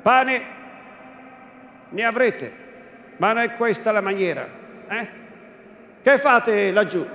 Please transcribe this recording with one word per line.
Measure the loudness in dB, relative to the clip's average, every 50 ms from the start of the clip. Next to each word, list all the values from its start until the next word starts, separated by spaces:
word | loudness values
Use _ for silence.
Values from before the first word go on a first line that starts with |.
Pane | 2 4 4 4 2 2 -2 -4 -6 -10 -18 -20 -20 -20 -20 -20 -20 -20 -20 -20 -20 -20 -20 -20 -20 -20 -20 -20 -20 -20 -20 -20 -20 -20 -20 -20 -20 -12
ne | -8 -2 -2
avrete, | -2 0 2 0 0 0 -4 -12 -14 -14 -18 -20 -20 -20 -20 -20 -20 -20 -20 -20 -20 -6
ma | 0 0 0
non | 2 2
è | -2 -2 -2
questa | -2 -2 -2 -2 -2 -2 0
la | 0 0
maniera, | 0 -2 -2 -2 -2 -2 -2 -4 -8 -12 -14 -20 -20 -20 -20 -20 -12 -10
eh? | -8 -8 -8 -10 -14 -20 -20 -20 -20 -20 -20 -20 -20 -20 -20 -20 -20 -20 -20 -20 -20 -2
Che | 2 4 4 4
fate | 4 4 4 4 2 2 0 0 0 2
laggiù? | 2 0 0 0 -2 -6 -6 -6 -12